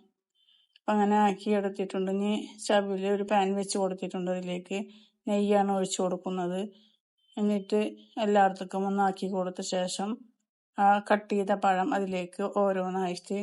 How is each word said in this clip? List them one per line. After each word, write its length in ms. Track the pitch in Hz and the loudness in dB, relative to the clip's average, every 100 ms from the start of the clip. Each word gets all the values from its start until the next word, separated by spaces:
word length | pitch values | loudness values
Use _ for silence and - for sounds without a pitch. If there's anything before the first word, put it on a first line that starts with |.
| _ _ _ _ _ _ _ _ | _ _ _ _ _ _ _ _
അപ്പൊ 140 | - | -2
അങ്ങനെ 220 | 214 202 208 208 | 2 4 4 4
ആക്കിയെടുത്തിട്ടുണ്ട്. 840 | 196 208 208 196 202 190 196 190 196 | 2 0 0 0 -4 -4 -2 -2 0
ഇനി 160 | 208 214 - - | 0 -2 -6 -8
സ്റ്റൗവിൽ 420 | - 208 196 190 190 | 2 2 2 -2 0
ഒരു 100 | 202 202 | 0 2
പാൻ 180 | 208 196 196 | 2 2 0
വെച്ച് 160 | 196 202 | -2 -2
കൊടുത്തിട്ടുണ്ട്. 460 | 190 185 185 185 180 | -2 -2 -6 -4 -4
അതിലേക്ക് 440 | 185 180 180 - 196 214 - _ _ - | -4 -4 -8 -6 -8 -8 -14 _ _ -2
നെയ്യാണ് 420 | 202 202 202 196 196 | 0 2 2 2 0
ഒഴിച്ച് 220 | 190 - | -2 -2
കൊടുക്കുന്നത്. 580 | 185 180 185 185 175 185 208 - _ _ _ _ _ - | -2 -2 -4 -4 -4 -4 -6 -12 _ _ _ _ _ -2
എന്നിട്ട് 400 | 208 208 196 214 214 - - - | 0 0 0 0 0 -6 -12 -2
എല്ലായിടത്തേക്കും 600 | 208 208 196 190 185 196 196 | 2 6 4 2 -6 -2 0
ഒന്ന് 120 | 196 196 | 2 0
ആക്കി 220 | 185 190 | 0 -4
കൊടുത്ത 280 | 190 185 185 190 | -2 -4 -6 -4
ശേഷം 380 | 185 180 - 202 247 - _ _ _ _ - | -4 -4 -4 -6 -6 -12 _ _ _ _ 2
ആ 20 | 202 208 208 | 4 4 4
കട്ട് 220 | 208 208 | 0 2
ചെയ്ത 200 | 202 196 196 | -2 0 2
പഴം 240 | 196 185 190 196 | 2 2 2 0
അതിലേക്ക് 460 | 190 185 180 - 196 202 | -2 -4 -6 -6 -2 0
ഓരോന്നായിട്ട് 720 | 196 190 185 185 180 175 - 202 | 2 0 -2 -2 -2 -4 -6 -4